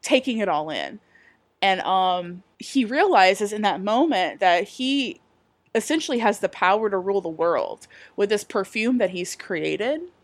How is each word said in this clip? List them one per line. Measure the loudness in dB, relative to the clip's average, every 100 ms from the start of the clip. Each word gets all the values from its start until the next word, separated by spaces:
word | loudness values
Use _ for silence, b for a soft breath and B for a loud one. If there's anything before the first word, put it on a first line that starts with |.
taking | 2 0 2 -2
it | 0
all | -2 -2
in. | -6 -8 -10 b b b b _ _
And, | 0 0
um, | 0 0 0 -2 -4 -12 _ _
he | -4 -2
realizes | 0 2 4 6 6 6 0
in | -2
that | -2 -2
moment | 0 2 2 2 0 2
that | 2 2
he | 0 -6 -2 -2 -2 -8 _ _ _ _ _
essentially | -4 0 -2 0 0
has | 0 0
the | -4
power | 0 2 2 0
to | -2
rule | -2 -2
the | -2
world | -2 0 0 -2 -8 -18 B B
with | -4 0
this | 0
perfume | -2 -4 -4 -2 0 0
that | 0
he's | -2 -8
created. | -10 -6 -4 -2 -2 -2 -4 -8 _